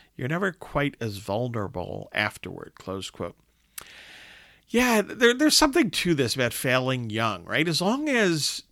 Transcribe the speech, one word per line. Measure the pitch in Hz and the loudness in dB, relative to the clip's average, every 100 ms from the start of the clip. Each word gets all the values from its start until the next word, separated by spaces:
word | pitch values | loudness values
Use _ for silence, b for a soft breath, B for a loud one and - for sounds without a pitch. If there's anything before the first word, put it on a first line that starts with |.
| b - | b -10
you're | 127 | -6
never | 165 190 | -2 -4
quite | 165 - 147 143 139 | -6 -6 -2 -2 -2
as | 117 98 | -6 -6
vulnerable | 104 101 123 117 95 90 90 98 101 | -4 -2 -2 -4 -4 -6 -8 -8 -6
afterward," | - 104 - 90 90 - - | -2 -2 -4 -12 -12 -14 -14
close | - 95 92 | -10 -8 -10
quote. | - 87 - _ _ _ B B B B B B B B B _ | -10 -10 -10 _ _ _ B B B B B B B B B _
Yeah, | 226 247 214 | 2 4 2
there, | 196 - 233 | 0 4 4
there's | 254 302 - | 6 4 6
something | 302 269 233 | 4 4 2
to | - 175 | 0 0
this | 156 120 131 | 2 2 2
about | 120 | 0
failing | - 135 127 127 127 117 | 0 0 2 2 -2 -2
young, | 107 113 95 | -2 -2 -2
right? | 85 113 165 | -4 -2 0
As | 151 | 0
long | 180 262 302 | 0 0 0
as | 247 196 160 - - - | 2 2 2 -2 -6 -10